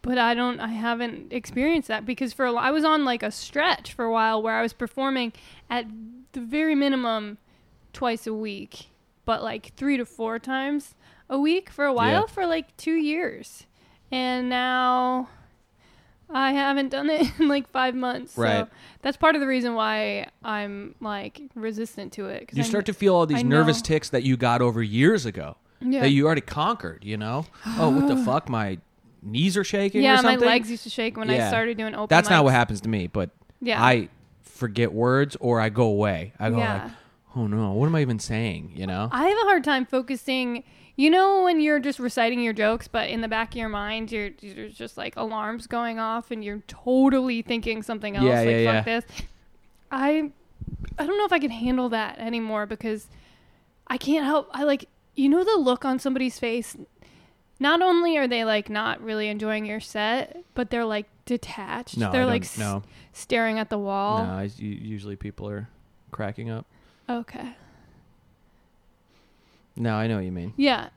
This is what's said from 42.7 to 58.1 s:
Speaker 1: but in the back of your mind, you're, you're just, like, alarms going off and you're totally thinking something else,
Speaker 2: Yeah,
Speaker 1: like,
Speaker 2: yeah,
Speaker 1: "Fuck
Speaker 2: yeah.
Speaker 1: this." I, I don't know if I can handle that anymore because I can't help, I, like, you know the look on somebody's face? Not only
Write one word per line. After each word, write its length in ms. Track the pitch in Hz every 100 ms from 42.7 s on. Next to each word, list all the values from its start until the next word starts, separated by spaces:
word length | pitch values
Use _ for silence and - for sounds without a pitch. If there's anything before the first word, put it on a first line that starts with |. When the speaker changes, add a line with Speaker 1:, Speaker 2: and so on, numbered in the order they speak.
| 226 -
Speaker 1:
but 220 | 226 -
in 140 | 226
the 40 | 226
back 240 | 220 226
of 40 | 240
your 140 | 220
mind, 420 | 208 208 220 220
you're, 180 | 220 208 -
you're 280 | 208 208 214
just, 280 | - 226 -
like, 180 | 254 -
alarms 500 | 220 220 214 233 -
going 320 | 240 233 226
off 320 | 220 233 -
and 140 | 226
you're 180 | 208 208 -
totally 720 | - 247 262 269 269 254 233
thinking 400 | - 233 214 220
something 320 | 208 220 208 202
else, 80 | 127
Speaker 2:
Yeah, 140 | 120
Speaker 1:
like, 40 | 117
Speaker 2:
yeah, 280 | 113 113 110
Speaker 1:
"Fuck 100 | 110
Speaker 2:
yeah. 140 | 226
Speaker 1:
this." 40 | - - - - _ _ _ _ _
I, 400 | 269 277 311 302 - _ - - - - -
I 80 | 302
don't 100 | 403
know 60 |
if 80 | 415
I 60 | 349
can 100 | 277
handle 380 | 226 240 254 247
that 300 | 226 214 -
anymore 480 | 226 233 220 214 208
because 400 | 214 226 214 - - - _ _ _ _ _ -
I 80 | 254
can't 280 | 269 311 277
help, 240 | 302 -
I, 120 | 254
like, 200 | 294 277 - _ _ -
you 120 | 277
know 120 | 320
the 140 | 370 427
look 260 | 254 247 269
on 120 | 262
somebody's 400 | 277 262 254 -
face? 380 | 233 233 220 - - _ - - _ _ _ _
Not 220 | 285 339
only 340 | 370 339 339